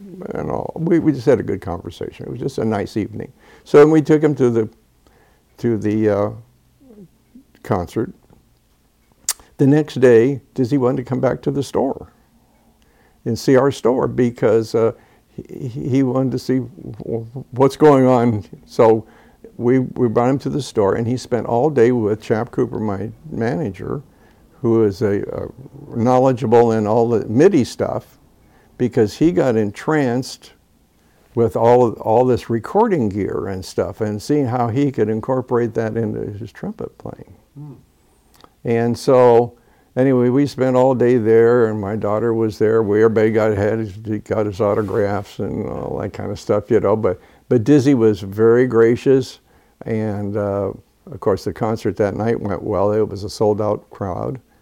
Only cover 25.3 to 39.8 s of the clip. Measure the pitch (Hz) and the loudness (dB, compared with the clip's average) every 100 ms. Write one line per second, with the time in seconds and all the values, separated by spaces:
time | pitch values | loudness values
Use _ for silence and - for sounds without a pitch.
25.3 | - - - 135 139 139 120 113 127 135 | -8 -12 -14 -20 -20 -12 -2 2 4 2
26.3 | 123 117 117 117 110 104 113 117 113 - | 0 2 4 4 2 0 2 2 0 0
27.3 | 110 180 175 113 - - 65 - _ _ | 4 4 4 0 -4 -4 -4 -10 _ _
28.3 | _ _ _ _ - 123 - 107 - 156 | _ _ _ _ -6 -2 0 0 2 0
29.3 | 180 139 110 101 - - 156 131 123 - | 2 0 0 -2 -4 -2 0 0 -2 -6
30.3 | - - _ _ _ _ _ _ _ _ | -14 -20 _ _ _ _ _ _ _ _
31.3 | - 113 120 117 123 120 - 113 113 127 | -2 -2 2 4 6 4 0 0 2 4
32.3 | 117 - 117 - 196 233 175 107 101 92 | 0 0 -6 -2 0 2 2 0 -2 -4
33.3 | - 98 95 98 - 90 101 107 104 - | -4 -6 -8 -8 -6 -6 -4 -6 -6 -2
34.3 | 147 131 127 117 117 143 127 107 110 107 | -2 0 -2 -2 0 -2 0 -2 -2 -4
35.3 | 131 123 120 120 113 110 110 117 110 110 | -4 -2 -2 -2 -4 -4 -4 -4 -6 -8
36.3 | 104 110 - - 220 - - - - - | -10 -14 -12 -14 -10 -14 -14 -18 -18 -20
37.3 | - _ 143 147 131 _ _ _ _ _ | -20 _ -20 -20 -20 _ _ _ _ _
38.3 | _ - _ 123 117 117 117 - 127 123 | _ -20 _ -2 0 0 -2 2 6 6
39.3 | 117 120 - _ _ | 6 2 -6 _ _